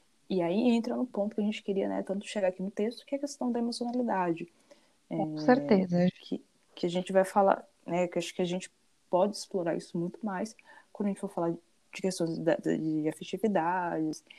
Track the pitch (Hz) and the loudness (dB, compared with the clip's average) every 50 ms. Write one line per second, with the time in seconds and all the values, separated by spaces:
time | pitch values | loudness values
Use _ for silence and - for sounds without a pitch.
0 | _ _ _ _ _ - 190 185 170 170 185 214 247 247 233 233 226 240 233 240 | _ _ _ _ _ -2 0 0 0 2 2 2 4 4 4 2 2 -2 -2 -4
1 | 254 254 - 208 202 220 - - 202 214 214 - - - 196 196 202 202 190 196 | -4 -4 -2 -2 -4 -2 -2 -2 -2 -2 -2 -4 -4 -4 -2 -2 -2 -2 -2 -4
2 | 202 - 190 202 - - - 214 190 185 185 - 185 202 - - 208 233 247 - | -4 -4 -4 -6 -6 -6 -4 0 0 0 0 -2 -4 -4 -2 -2 -2 -2 -4 -6
3 | - - 285 277 285 285 - - 254 247 233 240 233 240 233 - 240 240 233 247 | -8 -6 -6 -4 -4 -6 -6 -4 -2 -2 0 0 -2 -2 -4 -4 -4 -2 -2 -2
4 | 240 226 202 190 180 175 165 170 170 - _ _ _ - - _ _ _ _ _ | 0 0 0 2 2 0 0 -2 -6 -12 _ _ _ -20 -20 _ _ _ _ _
5 | _ - - 160 151 156 156 - - 277 254 269 285 - 214 190 185 180 175 175 | _ -6 -4 -2 -2 -2 -2 2 4 6 6 6 6 4 4 4 4 4 4 4
6 | 180 185 - - - - - - - _ _ _ _ _ - - - 175 170 180 | 4 2 2 -2 -6 -8 -8 -8 -8 _ _ _ _ _ -8 -4 -4 -2 -2 -2
7 | 180 - 190 190 190 190 - 208 196 196 - - - - _ _ - - 170 180 | -2 2 2 2 2 4 4 4 6 6 4 2 -2 -12 _ _ -6 -2 0 0
8 | 180 175 - 180 170 - - - 185 170 180 185 - - _ _ _ _ _ _ | 0 0 0 -2 -4 -4 -2 -2 -2 -2 -2 -4 -6 -10 _ _ _ _ _ _
9 | _ - - 175 196 208 214 - - - - 190 165 165 - - - - - 175 | _ 0 2 4 4 2 0 -4 -8 -6 -4 -2 -2 -2 -2 -2 -4 -6 -4 -4
10 | 170 185 - - - 208 190 180 214 220 - _ _ - - - - _ - - | -4 -4 -6 -6 -6 -4 -4 -4 -6 -8 -10 _ _ -20 -20 -20 -20 _ -6 -4
11 | 208 202 196 - 202 190 - 180 170 170 170 - - _ _ _ _ _ - - | -2 -2 -2 -4 -6 -6 -4 -2 0 0 0 -2 -8 _ _ _ _ _ -8 -4
12 | - 190 180 - 170 165 165 165 160 165 - - - 160 165 160 156 156 156 156 | -2 -2 -2 0 -2 -2 -2 0 2 2 2 2 2 0 0 0 0 0 0 0
13 | 151 156 156 - - - - 190 - 220 196 180 160 170 180 185 175 170 170 160 | 0 -2 -2 -4 -8 -8 -4 -2 0 2 2 2 2 0 0 0 -2 -2 -2 -2
14 | 160 156 147 - - - - | -2 -2 -4 -6 -12 -20 -20